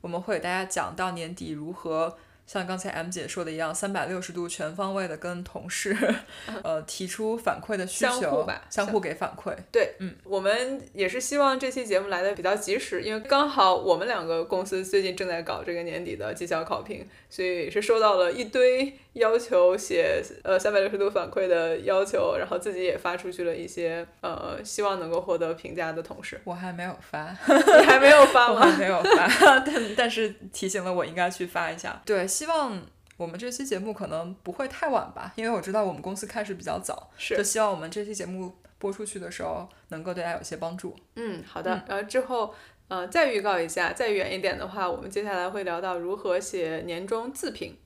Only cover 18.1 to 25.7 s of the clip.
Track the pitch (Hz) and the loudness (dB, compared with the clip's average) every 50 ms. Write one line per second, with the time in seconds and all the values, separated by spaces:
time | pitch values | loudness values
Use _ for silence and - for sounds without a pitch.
18.1 | 202 185 180 175 185 247 247 214 - 262 254 254 254 254 269 277 - - - _ | 6 6 4 2 2 -2 -6 -2 2 6 6 6 6 4 -2 -4 -4 -12 -20 _
19.1 | _ 233 226 220 226 240 240 - 220 180 175 180 185 - - - 202 170 165 160 | _ 2 2 4 4 2 0 2 4 6 6 6 6 2 -2 -2 0 2 2 2
20.1 | 160 165 - - - - - - 190 185 185 208 208 202 196 196 208 196 196 196 | 2 0 -2 -6 -12 -10 -2 0 2 2 2 4 2 4 2 2 0 0 0 0
21.1 | 208 202 170 165 - 196 190 185 175 170 165 165 165 - - - 196 190 196 196 | 0 0 -2 -2 -2 -2 2 2 2 2 2 0 -2 -2 0 0 2 2 2 2
22.1 | 202 190 180 170 - 180 185 180 175 180 180 208 190 180 185 180 151 151 - 180 | 0 0 0 2 0 -2 -2 -4 -4 -4 -4 -4 -4 -2 -2 -2 -2 -2 -2 -4
23.1 | 175 180 - 185 180 180 175 170 165 - 170 175 - - 170 165 165 170 170 - | -4 -4 -6 -10 -6 -4 -4 -4 -2 -4 -8 -10 -8 -4 -4 -4 -4 -4 -8 -12
24.1 | - _ - - 165 - - 170 - - 214 214 - - 208 202 196 190 170 160 | -16 _ -8 -8 -6 -6 -8 -10 -10 -10 -10 -10 -6 -2 -2 -2 -2 -2 -4 -2
25.1 | 170 170 180 196 175 165 170 160 170 165 - 180 | -2 -4 0 0 -2 0 0 -2 -4 -6 -10 -12